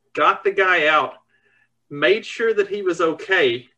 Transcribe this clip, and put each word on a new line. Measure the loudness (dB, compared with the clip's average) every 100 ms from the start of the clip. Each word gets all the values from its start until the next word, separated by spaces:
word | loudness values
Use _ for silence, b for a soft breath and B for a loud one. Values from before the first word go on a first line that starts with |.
| _
got | 0 2 2
the | 0
guy | 0 2 2 2
out, | 2 0 -8 _ _ _ _ _ _ -16
made | -2 0 0
sure | -2 -4 -2
that | 0 -2
he | -4
was | -4 -2
okay, | -2 -2 -2 0 0 -2 -10